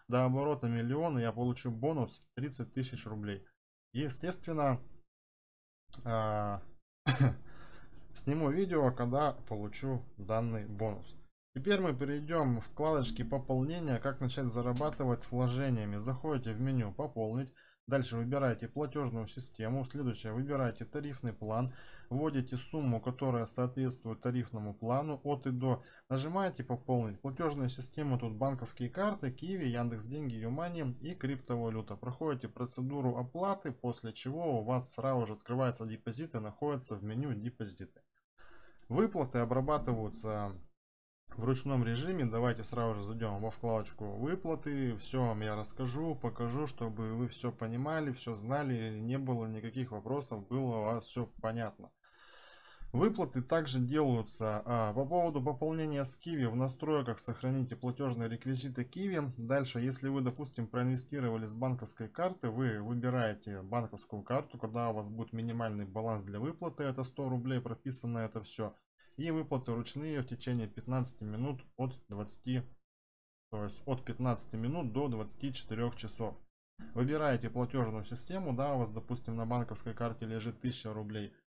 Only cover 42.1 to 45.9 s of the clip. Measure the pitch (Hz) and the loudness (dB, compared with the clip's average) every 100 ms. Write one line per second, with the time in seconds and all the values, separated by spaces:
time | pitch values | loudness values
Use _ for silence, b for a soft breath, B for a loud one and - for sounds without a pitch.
42.1 | 190 120 113 123 113 104 120 117 104 101 | 0 2 2 2 2 -2 0 0 0 -2
43.1 | 113 113 101 110 - 120 110 101 - 104 | -2 -2 0 -4 -2 0 0 0 -6 -6
44.1 | 101 135 185 165 156 151 139 131 107 - | -2 -2 0 -2 -2 0 0 2 0 -2
45.1 | 131 120 107 107 107 104 - 127 | 2 2 2 0 -2 -4 -4 -2